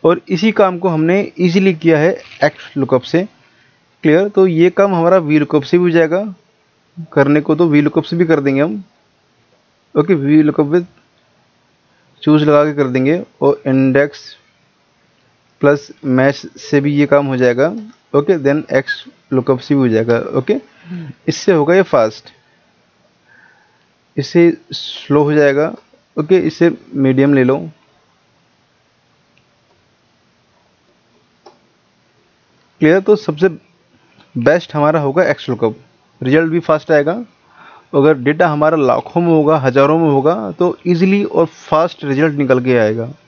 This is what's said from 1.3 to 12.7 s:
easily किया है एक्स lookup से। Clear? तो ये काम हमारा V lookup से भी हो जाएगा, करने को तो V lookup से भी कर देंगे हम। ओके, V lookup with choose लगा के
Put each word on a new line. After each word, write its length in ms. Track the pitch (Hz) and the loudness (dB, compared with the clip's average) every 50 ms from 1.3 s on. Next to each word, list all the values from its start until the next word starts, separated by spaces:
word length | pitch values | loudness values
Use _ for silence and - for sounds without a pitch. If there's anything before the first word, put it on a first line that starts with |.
| - - | -4 -2
easily 360 | 175 180 165 202 190 190 180 | -2 0 2 2 2 0 0
किया 240 | 156 160 165 160 151 | 0 0 2 2 4
है 140 | 151 175 - - - - - - - | 2 0 0 -2 -10 -20 -6 -2 -2
एक्स 320 | 147 - - - - - | -2 -2 -4 -20 -12 -6
lookup 260 | 147 135 127 131 127 123 | -6 -4 0 -2 -2 -2
से। 260 | - - 165 185 214 _ _ _ _ _ _ _ _ _ _ _ _ _ _ - | -2 -4 -4 -4 -4 _ _ _ _ _ _ _ _ _ _ _ _ _ _ 0
Clear? 260 | 156 151 170 196 208 | 2 2 2 0 0
तो 180 | 202 202 190 | 2 2 2
ये 240 | 190 170 160 170 180 | 2 2 2 2 2
काम 240 | 170 - 196 196 190 | 2 2 0 0 0
हमारा 220 | 175 165 170 180 185 | 0 2 2 2 2
V 200 | 165 147 151 151 | 2 2 0 0
lookup 240 | 147 143 - 151 139 | 0 0 -2 -4 -2
से 160 | - - 175 | 0 0 0
भी 60 | 180 | 0
हो 60 | 175 | 2
जाएगा, 320 | 160 170 165 151 160 185 208 220 185 _ _ _ _ _ _ _ _ _ _ _ _ - 165 151 - | 2 2 0 2 0 -4 -6 -6 -12 _ _ _ _ _ _ _ _ _ _ _ _ -18 -18 -6 0
करने 280 | 151 139 139 147 151 | 0 2 2 2 0
को 140 | 147 - 156 | 0 -2 -2
तो 120 | 147 175 170 | 0 0 2
V 120 | 147 147 | 2 2
lookup 240 | 147 147 - - 151 | 0 2 -2 -2 -4
से 120 | - - | -4 -2
भी 80 | 170 175 | -2 0
कर 160 | 160 165 147 | 0 0 0
देंगे 200 | 139 139 135 135 143 | 0 -2 0 0 -2
हम। 200 | 165 214 208 190 _ _ _ _ _ _ _ _ _ _ _ _ _ _ _ _ _ _ _ _ _ _ | -2 -4 -8 -12 _ _ _ _ _ _ _ _ _ _ _ _ _ _ _ _ _ _ _ _ _ _
ओके, 200 | 147 151 170 190 | -2 0 0 0
V 280 | 156 139 139 151 156 151 | -2 0 2 2 4 4
lookup 240 | 151 139 147 151 | 2 0 0 -2
with 180 | 143 151 180 175 180 _ _ _ _ _ _ _ _ _ _ _ _ _ _ _ _ _ _ _ _ _ _ _ _ _ _ - | 0 0 -2 -4 -4 _ _ _ _ _ _ _ _ _ _ _ _ _ _ _ _ _ _ _ _ _ _ _ _ _ _ 0
choose 200 | 147 151 151 151 | 2 2 2 4
लगा 220 | 147 147 147 147 | 4 4 4 2
के 100 | 151 | 2